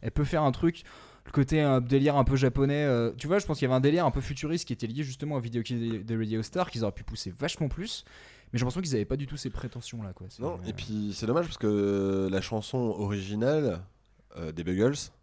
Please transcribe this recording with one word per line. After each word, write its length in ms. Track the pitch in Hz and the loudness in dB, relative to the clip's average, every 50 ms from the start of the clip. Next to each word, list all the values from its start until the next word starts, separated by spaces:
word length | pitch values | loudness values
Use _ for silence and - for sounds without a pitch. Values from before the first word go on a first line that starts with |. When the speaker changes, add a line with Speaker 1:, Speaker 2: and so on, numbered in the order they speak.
| - | -6
Speaker 1:
elle 80 | - - | -2 0
peut 100 | - 147 | 0 0
faire 180 | 135 - 160 131 | 2 2 4 4
un 100 | 139 127 | 4 4
truc, 300 | - - 165 170 - - - - - - - - - _ | 4 2 2 2 0 -10 -20 -20 -20 -20 -20 -20 -20 _
le 80 | - - | -4 2
côté, 300 | 143 139 131 156 156 151 | 2 2 4 4 4 4
euh, 180 | 143 135 131 | 6 4 4
délire 360 | 123 120 135 139 135 151 143 | 4 4 4 4 4 6 6
un 80 | 143 131 | 6 4
peu 120 | - 135 | 6 4
japonais, 480 | 131 135 131 117 139 139 139 143 147 151 | 4 4 4 4 4 2 2 2 2 2
euh, 260 | 143 131 117 117 113 - | 2 4 4 2 0 -2
tu 100 | 123 - | -4 -2
vois, 120 | 147 175 202 | 2 2 2
je 80 | 196 | 2
pense 120 | - 160 135 | 0 -2 0
qu'il 80 | - | 2
y 40 | 127 | 2
avait 60 | 131 | 4
un 40 | 131 | 6
délire 240 | 131 143 151 170 175 | 6 6 4 6 4
un 60 | 143 | 2
peu 100 | 123 147 | 2 0
futuriste 460 | 127 - 143 131 - 151 165 170 - | -4 -4 -6 -6 -4 -4 -4 -4 -4
qui 80 | - 123 | -4 -6
était 120 | - - | -6 -4
lié 160 | 110 113 139 151 | -6 -4 -4 -6
justement 360 | 135 127 - 143 147 151 135 | -6 -6 -8 -6 -4 -4 -4
à 20 | |
Video 220 | 117 117 113 120 113 | -4 -4 -4 -4 -4
Kill 420 | - 127 117 117 117 113 107 - | -2 -4 -4 -2 -2 -4 -4 -4
the 80 | 113 117 | -4 -2
Radio 300 | 113 110 107 110 110 110 | -2 -2 -2 -2 -2 -4
Star, 280 | - - 175 180 - | -4 -2 -2 -2 -2
qu'ils 120 | - 117 113 | -2 -2 -2
auraient 80 | 104 98 | -2 -4
pu 120 | - 110 | -6 -10
pousser 280 | - - - - - 175 | -10 -10 -8 -8 -10 -8
vachement 320 | - 139 151 - - 160 139 | -6 -4 -4 -2 -2 -4 -4
plus, 360 | - - 180 233 - - - - - - - - - - - - - | -2 -4 -6 -8 -8 -10 -10 -16 -20 -20 -20 -20 -20 -20 -20 -6 -2
mais 60 | 120 | -2
j'ai 60 | - | 0
l'impression 180 | 127 123 175 190 | 0 -2 -4 -4
qu'ils 120 | 165 135 | -2 0
avaient 100 | 113 104 | -2 0
pas 100 | - 131 | 0 -2
du 100 | 139 143 | -4 -4
tout 100 | 131 151 143 | -6 -8 -8
ces 100 | - 131 | -8 -8
prétentions-là, 600 | - - - 123 - 120 117 - - 117 107 98 90 | -8 -6 -8 -8 -10 -10 -14 -12 -10 -10 -10 -10 -12
quoi. 140 | - 90 95 | -12 -16 -18
C'est, 120 | - - 117 | -12 -8 -6
Speaker 2:
Non, 180 | 151 175 - 90 | -6 -6 -6 -8
Speaker 1:
euh, 40 | 110 | -8
Speaker 2:
et 40 | 104 | -8
puis 380 | 95 98 95 107 107 104 104 98 | -8 -8 -6 -4 -4 -4 -4 -6
c'est 100 | - - | -4 -2
dommage 200 | 107 123 160 170 | 0 0 0 0
parce 100 | 160 - - | -2 -6 0
que 680 | - 107 104 101 101 101 101 98 98 98 98 95 95 95 | 2 2 4 4 4 4 4 2 2 2 2 2 0 2
la 100 | 95 95 92 | 0 0 -2
chanson 340 | - - 110 104 - - 131 | -2 -4 -4 -4 -2 -2 -2
originale, 1000 | 123 113 101 - 104 98 104 101 95 95 104 104 113 131 147 156 151 123 90 85 95 - _ _ _ _ _ _ _ _ - | 0 0 -2 -2 -2 -2 -2 -4 -4 -4 -4 0 0 2 2 2 2 0 -2 -2 -6 -14 _ _ _ _ _ _ _ _ -14
euh, 160 | - 85 80 78 | -10 -10 -8 -6
des 100 | 82 85 | -6 -2
Buggles 320 | 85 90 92 107 127 143 143 - - - _ | -2 2 4 4 4 2 0 -8 -10 -14 _